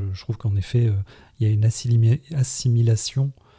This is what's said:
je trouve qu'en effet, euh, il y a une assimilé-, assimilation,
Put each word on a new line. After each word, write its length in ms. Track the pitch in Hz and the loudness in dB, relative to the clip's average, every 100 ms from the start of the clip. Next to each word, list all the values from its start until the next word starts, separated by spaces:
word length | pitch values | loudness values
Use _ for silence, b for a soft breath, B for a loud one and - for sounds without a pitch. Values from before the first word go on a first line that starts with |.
| 98 | -8
je 80 | 95 | -8
trouve 140 | - 104 | -8 -6
qu'en 180 | 107 101 | -2 -2
effet, 300 | - 120 117 | 0 0 2
euh, 80 | 98 - B B - | 0 -4 B B -2
il 80 | 110 | 0
y 40 | |
a 20 | |
une 120 | 107 | 2
assimilé-, 580 | 110 - 123 117 113 135 - | 0 0 0 2 4 2 -2
assimilation, 1000 | 151 131 - 127 117 113 110 - 135 139 - b | -4 -2 -2 0 2 2 0 -2 -4 -4 -6 b